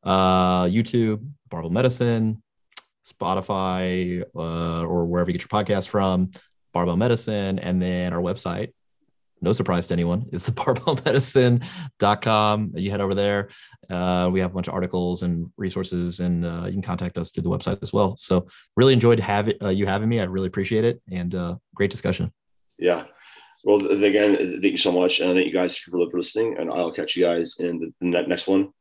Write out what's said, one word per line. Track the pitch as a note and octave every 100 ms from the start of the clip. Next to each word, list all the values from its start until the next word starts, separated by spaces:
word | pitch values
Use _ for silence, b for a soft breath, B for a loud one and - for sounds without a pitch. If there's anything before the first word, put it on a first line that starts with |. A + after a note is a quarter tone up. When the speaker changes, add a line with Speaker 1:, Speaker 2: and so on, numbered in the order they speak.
Speaker 1:
Uh, | F#2 F#2+ F#2 F#2 F#2 F#2
YouTube, | F2+ G#2 A2+ A#2+ A2+ G#2+ C3 C#3+ _
Barbell | E2+ E2
Medicine, | F#2+ B2+ B2 A#2+ A#2 A2 A2 _ _ _ - _ _ -
Spotify, | _ F2+ F#2+ F#2 G2 F#2+ F#2 F#2 F#2 F2+ F2+ - E2
uh, | E2 E2 E2 E2
or | E2 F2 E2+
wherever | F2 F2
you | F2
get | -
your | G#2
podcast | G#2 G2+ F#2
from, | G#2+ G2 F#2 F#2 B B _ _
Barbell | F2 F2 E2+
Medicine, | A#2+ A#2 - G#2 G2 F#2+
and | F2+ F#2
then | F2+ F2+ F2+
our | F2+
website, | F2 F2+ F2+ F#2 - _ _ _ _ _ _ _
no | -
surprise | A2+ F#2 F2+ E2+
to |
anyone, | E2+ E2+ F2+ B2
is | F2
the | -
<laughs> | -
barbell | - A#2+ - C3+
medicine | - C3 C3 C#3 B2 B2 B B D3 _
dot | G#2 G#2
com. | A2+ A2 G#2+ G#2+ G#2+
You | E2 G2
head | G2+
over | G2
there. | G2 G2+ G2+ G2 B B B _
Uh, | F2+ F2+ F2+ F2+
we | F#2+
have | F2+
a |
bunch | F#2 F2
of |
articles | F#2 F2+ F2+ F2+ F2+
and | F2+ E2+ E2+ -
resources, | F#2+ F2+ F2+ F2+ F2 F2
and, | F2+ F2
uh, | E2+ E2+ F2+
you |
can | F#2+
contact | F#2 F2+ F2+ F2+
us | E2
through | -
the | E2+
website | F2 - F#2
as | -
well. | G2+ G2 -
So | - F#2 - B B -
really | C3
enjoyed | B2+ A#2+ A2+
have-, | F#2 G2+ G#2 G2+
uh, | G2+
you | F#2+ G2
having | G2 A2
me. | A#2
I |
really | F#2 F#2+ F#2+
appreciate | G2 F#2+ A2
it, | F#2+ - -
and, | F#2 F2
uh, | F#2 F2 - _
great | - G2+
discussion. | - - F#3 - _ _ _ _ -
Speaker 2:
Yeah. | F2 E2+ - B B B B B
Well, | - G#2
th-, | F#2+ G2
again, | G#2 G#2 G#2 G2
thank | F#2 - G2
you | -
so | G2
much, | F2+ F2+ -
and | F2
thank | F2+ F2+
you |
guys | F2+ F2+ -
for, | - F2 E2+
for | F2
listening, | F2 G#2+ A2+ -
and | E2
I'll | E2+ E2+
catch | - D#2
you | -
guys | F2 E2+ E2 -
in | F2 E2+
the | E2 -
ne-, | F2+ F2 E2+
next | F2 -
one. | F#2+ G2 _